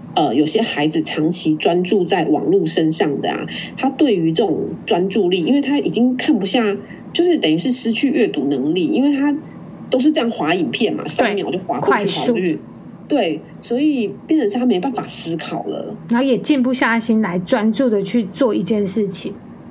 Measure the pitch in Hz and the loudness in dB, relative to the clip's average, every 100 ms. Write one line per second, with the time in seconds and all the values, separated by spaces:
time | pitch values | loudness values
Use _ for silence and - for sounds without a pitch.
0 | - - - 139 151 220 226 - 156 160 | -6 0 2 2 2 2 0 0 0 0
1 | 151 - 156 180 160 156 190 175 180 208 | -2 0 0 0 0 2 2 2 2 2
2 | 165 190 - 143 135 196 160 - 160 160 | 2 0 2 0 2 2 2 0 0 2
3 | 151 139 - - 165 - - - 262 - | 0 0 -4 -4 -6 -10 -10 -4 -2 2
4 | 294 190 165 160 196 - - - - 175 | 2 4 2 2 2 0 -4 -6 -2 0
5 | 190 233 175 185 147 277 262 285 - 196 | 2 2 2 2 2 2 2 0 0 2
6 | 254 254 - 233 180 254 214 196 - - | 2 2 2 2 2 0 0 -2 -8 -16
7 | - - 349 294 - 160 262 247 226 220 | -6 0 2 4 2 2 0 0 0 0
8 | 277 233 208 151 135 135 143 180 160 - | 0 2 2 0 -2 0 0 0 0 2
9 | 285 277 285 294 - - - - - 254 | 2 2 0 -2 -6 -16 -16 -16 -2 2
10 | 285 311 233 - - 359 262 - 208 - | 4 2 0 -2 0 0 0 0 -2 -2
11 | - - 233 196 170 175 - - - 247 | -4 0 0 0 -4 -4 -4 -2 0 2
12 | 202 - - 226 180 143 - - - - | 0 -2 0 0 0 -2 -8 -20 -20 -14
13 | - 285 175 156 - - - 240 302 269 | -2 0 0 -2 -8 -14 -4 0 2 2
14 | 202 - - 294 208 240 247 180 269 185 | -2 -4 0 2 2 2 2 2 0 -4
15 | - - 170 165 - - - - - - | -8 -8 -6 -6 -6 -8 -6 -8 -8 -10
16 | 160 233 269 214 - 285 247 254 254 226 | -2 0 2 2 2 2 2 2 2 2
17 | 226 220 202 180 180 240 214 220 254 208 | 2 2 2 -2 0 2 2 2 2 2
18 | 190 240 190 - 254 214 190 220 196 220 | 0 -2 -2 0 2 2 0 0 0 0
19 | 196 - 208 - - - - | 0 -2 -6 -8 -16 -20 -20